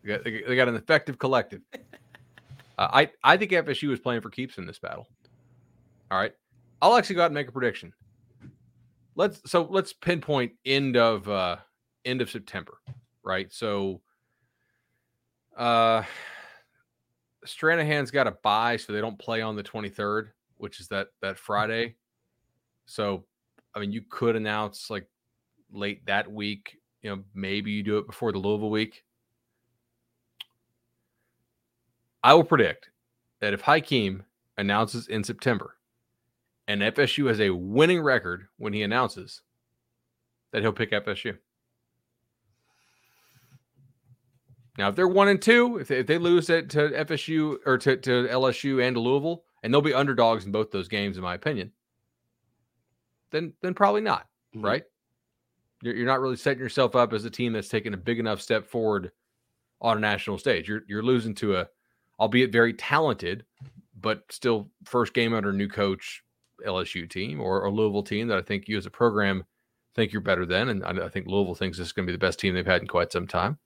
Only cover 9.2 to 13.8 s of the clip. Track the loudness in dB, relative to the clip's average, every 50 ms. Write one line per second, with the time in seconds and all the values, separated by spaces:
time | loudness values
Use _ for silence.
9.2 | 0 0 0 -6 _ 0 0 0 0 2 0 0 0 -2 -10 _ -2 -2 -2 -2
10.2 | -2 -2 0 0 0 -2 -6 _ _ 0 0 2 2 2 4 4 4 4 4 0
11.2 | -2 -4 -2 -2 -2 -2 -4 -6 -10 _ _ _ _ _ _ _ _ -6 -4 -4
12.2 | -4 -4 -6 -12 -14 -10 -12 -12 -12 -12 -20 _ _ -20 -20 -20 _ _ _ _
13.2 | _ -4 -4 -4 -4 -8 -10 -8 -6 -4 -2 -2